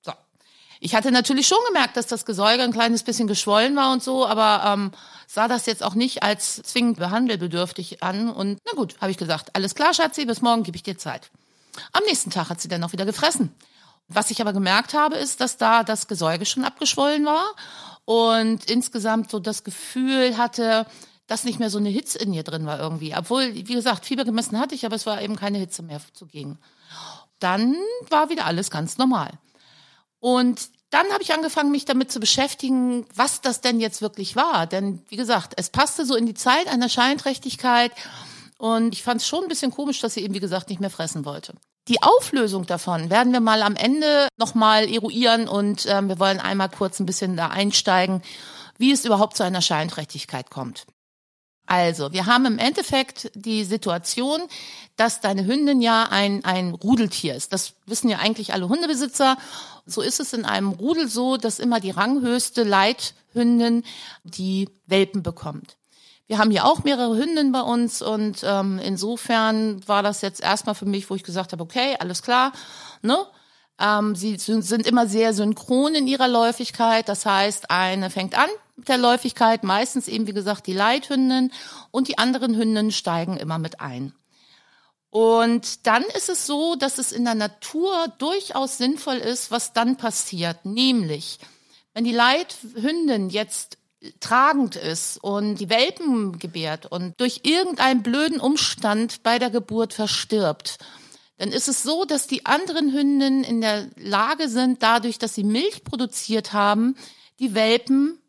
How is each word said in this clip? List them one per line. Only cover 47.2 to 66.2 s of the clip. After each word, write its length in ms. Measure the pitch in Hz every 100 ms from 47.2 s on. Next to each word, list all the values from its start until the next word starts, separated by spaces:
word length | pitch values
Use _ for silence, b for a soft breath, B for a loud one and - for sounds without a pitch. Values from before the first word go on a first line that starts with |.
| 190 170
da 120 | 165
einsteigen, 720 | 185 202 - - 185 185 185 B B B B B _
wie 120 | 254
es 140 | 269
überhaupt 320 | 247 202 208 -
zu 80 |
einer 180 | 180 185
Scheinträchtigkeit 880 | 165 156 160 - 147 147 - 131 -
kommt. 360 | - 123 101 - _ _ _ _ _ _ _ -
Also, 460 | 180 175 165 139
wir 140 | 185 185
haben 200 | 247 262
im 120 | 220
Endeffekt 720 | 240 330 - 269 262 - 220
die 300 | 208 226 220
Situation, 760 | 190 214 202 170 170 - 262 311 349 B B B B
dass 260 | - 226 -
deine 260 | 208 196 190
Hündin 340 | 269 285 269
ja 260 | 233 226 226
ein, 360 | 196 202 202
ein 280 | 180 185 180
Rudeltier 640 | 170 202 247 214 - 156
ist. 180 | 127 -
Das 220 | 190 - _ -
wissen 220 | 233 247
ja 100 | 202
eigentlich 340 | 214 220 208
alle 160 | 190 180
Hundebesitzer. 680 | 294 339 269 269 - 269 262 B B B B
So 160 | - 220
ist 200 | 247 -
es 120 | 277
in 120 | 233
einem 260 | 147 143 196
Rudel 380 | 90 240 330 269
so, 280 | 220 254 262
dass 220 | 226 -
immer 220 | 240 226
die 100 | 190
ranghöchste 720 | 175 214 277 247 247 - -
Leithündin 1200 | 214 196 202 254 - - _ 233 240 240 233 233 233 B B B
die 460 | 170 - 190 190 196 _ -
Welpen 380 | 190 190 196
bekommt. 520 | 170 165 156 147 - _ b b b b